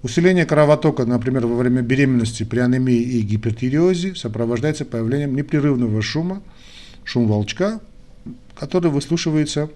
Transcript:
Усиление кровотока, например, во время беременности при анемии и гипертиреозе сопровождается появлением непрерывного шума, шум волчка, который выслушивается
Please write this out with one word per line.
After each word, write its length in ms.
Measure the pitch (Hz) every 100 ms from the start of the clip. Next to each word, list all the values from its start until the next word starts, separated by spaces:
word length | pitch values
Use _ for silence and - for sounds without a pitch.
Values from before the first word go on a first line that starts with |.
| 123
Усиление 320 | - 175 185
кровотока, 640 | 147 151 151 151 156 127 117
например, 400 | 123 117 131 117
во 100 | 120
время 240 | 123 123
беременности 640 | 120 131 139 127 110 -
при 160 | 110 120
анемии 420 | 123 127 127 120
и 220 | 123 123
гипертиреозе 920 | 104 107 113 113 127 143 180 180 185
сопровождается 720 | 180 117 107 117 120 147 151
появлением 500 | 147 117 113 139 143
непрерывного 680 | 131 139 151 143 131 120 107
шума, 400 | 104 151 170 196 - - - - - -
шум 240 | - 123 117
волчка, 540 | 104 104 - 190 220 - - - - - - -
который 360 | - 147 180 170
выслушивается 800 | 143 - 165 165 156 151 - 151